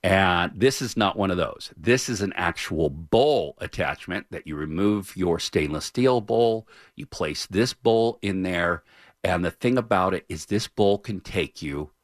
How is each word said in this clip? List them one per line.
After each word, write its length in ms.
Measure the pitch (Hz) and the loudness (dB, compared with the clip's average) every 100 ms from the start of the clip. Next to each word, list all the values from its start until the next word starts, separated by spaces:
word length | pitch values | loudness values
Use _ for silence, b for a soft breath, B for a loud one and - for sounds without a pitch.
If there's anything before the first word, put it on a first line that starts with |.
And 520 | 92 95 95 87 87 | 4 4 4 2 0
this 260 | - 127 131 | 2 2 2
is 160 | 120 110 | -4 0
not 220 | 101 107 | 0 2
one 140 | 98 | 0
of 40 | 90 | 0
those. 360 | 82 - - - | -2 -6 -16 -6
This 320 | 80 127 - | 2 2 2
is 120 | 113 | -4
an 120 | 98 | -4
actual 540 | - 87 - - 80 78 | -2 -2 -2 -6 0 0
bowl 680 | 73 82 113 143 135 76 - | -2 0 4 4 2 -2 -8
attachment 680 | - - 76 73 - 95 - | -10 -4 -4 -4 -6 -8 -8
that 160 | 82 - | -14 -10
you 80 | |
remove 640 | 76 78 80 104 104 95 - | -8 -4 0 2 2 -4 -2
your 240 | 87 82 | 0 0
stainless 460 | - 90 76 76 - | 0 -2 0 -4 -6
steel 340 | - 127 123 | 0 2 2
bowl. 480 | 104 113 117 113 - B B | 0 2 2 0 -6 B B
You 100 | - | -16
place 420 | 143 - 80 76 - | -16 -6 -6 -6 -4
this 280 | 95 127 | 0 0
bowl 460 | - 117 113 113 - | 0 2 4 2 0
in 200 | 101 95 | -4 -2
there. 400 | 92 87 87 85 b b b b | -2 0 0 -2 b b b b
And 220 | 95 87 | -2 0
the 60 | 87 | -2
thing 260 | - 120 127 | -2 0 0
about 380 | 113 98 92 | 2 2 2
it 100 | 92 _ | -2 _
is 160 | 82 - | -12 -4
this 200 | 104 - | -4 -2
bowl 300 | - 101 101 | 2 2 2
can 240 | - 98 | -2 -10
take 400 | - - 78 - | -6 -4 -4 -6
you 300 | 76 71 73 _ | -8 -6 -8 _